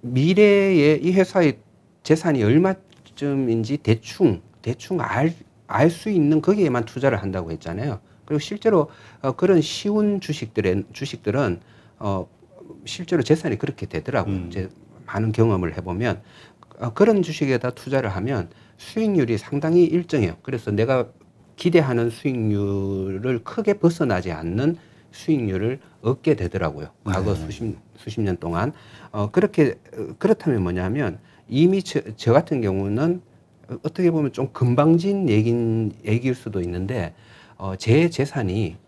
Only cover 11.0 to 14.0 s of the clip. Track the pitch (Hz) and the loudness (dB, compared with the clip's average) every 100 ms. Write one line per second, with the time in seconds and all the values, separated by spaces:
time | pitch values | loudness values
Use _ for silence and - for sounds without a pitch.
11 | 135 - - 120 123 90 - - - _ | -10 -6 -4 0 -2 -4 -10 -20 -20 _
12 | 104 98 87 _ _ - - - - - | -6 -6 -8 _ _ -20 -20 -20 -16 -14
13 | 175 170 123 156 160 107 - - 113 80 | -2 -2 2 0 0 -4 -6 -8 -8 -8